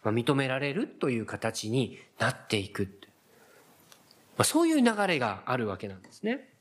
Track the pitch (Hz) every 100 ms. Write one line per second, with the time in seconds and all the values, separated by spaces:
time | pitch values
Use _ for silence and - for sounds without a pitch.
0 | 110 110 117 139 135 131 143 147 277 -
1 | 156 120 107 - 113 - 107 123 110 -
2 | - _ - - - 110 98 - 95 -
3 | - _ _ - - - - - _ -
4 | _ - _ - 226 302 339 311 240 208
5 | 202 160 120 98 - 123 110 92 104 95
6 | - - 208 269 - _